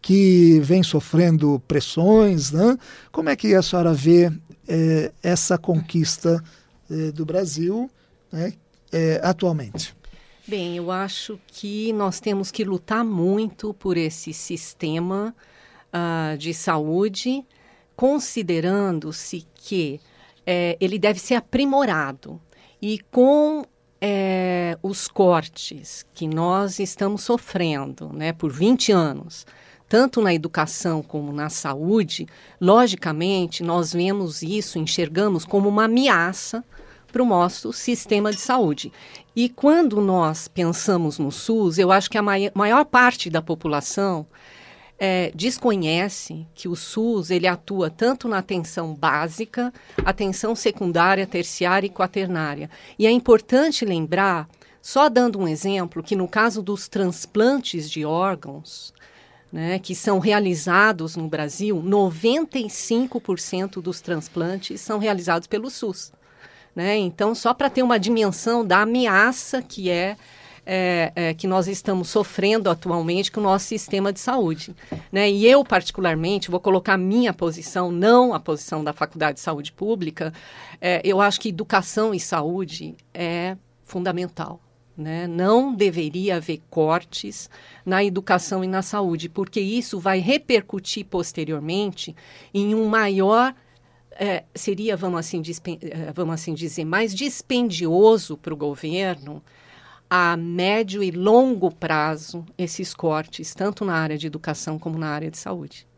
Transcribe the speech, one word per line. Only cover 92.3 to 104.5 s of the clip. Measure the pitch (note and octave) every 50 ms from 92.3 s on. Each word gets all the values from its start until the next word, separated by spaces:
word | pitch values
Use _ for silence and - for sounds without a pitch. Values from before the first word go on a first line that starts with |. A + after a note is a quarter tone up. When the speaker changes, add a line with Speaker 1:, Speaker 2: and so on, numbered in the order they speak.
| - - - -
Speaker 2:
em | _ G3 G3+ G#3 G#3+
um | A3 A3 G#3+
maior, | G#3 A3 G#3+ G3+ G3 F#3+ F#3+ G3 G#3+ A3+ B3 C4 B3+ _ _ _ _ _ _ _ _ _ _ _ - -
é, | G3 G3+ F#3+ - - _ _
seria, | G3 - - G3 F3+ G#3+ A3+ G3+ F3
vamos | F#3+ F#3 F3+ E3+
assim, | D#3+ E3 - E3+
dispen-, | D#3 D#3+ E3+ - _ F#3 E3 -
é, | - E3 D3+ D#3+ E3 D3+
vamos | D#3 F3 F3+ D#3+ E3
assim | D#3+ - - D#3+
dizer, | D3 E3+ D#3+ - - D#3+
mais | D#3 E3+ G3 A3+ A3 G3
dispendioso | F#3+ C4+ C#4+ B3 - - _ C4 B3 A#3+ A#3 F3+ D#3+ F3+ D#3+ E3 F#3 G#3 A3 A3+ G#3+ D#3+ - D#3
pro | C#3+ - E3 D#3
governo | D3 D3+ D3 C#3+ C3+ - D#3 E3 F#3 G3 F#3+ F3+ C#3+ C3+ C#3+ D3+ D3+ _ _ _ _ _ - - - - - - - _ _
a | F3 F3+ F3 E3+ F3 E3+
médio | E3 E3+ E3+ F3+ F3+ F#3+ G#3 A3 A3+ G3 F#3+ G#3 G3+
e | F#3
longo | D#3+ F3 F3+ G#3 A3 A#3+ C4 C4 B3 G3 F3+ F3+
prazo | D#3+ _ - D#3+ D#3+ D#3 D3+ D#3 D#3 D3+ D#3 - - E3+ E3 E3 - -
esses | F3+ E3+ - - F#3+ F3+ -
cortes, | - - E3 D3+ D#3 D#3+ - - - D#3 - -
tanto | - F#3 G3+ G3+ - G#3+
na | G3 E3+
área | D#3+ D#3+ D#3 D3+ D3
de | D#3 D#3+
educação | D3 D#3 - E3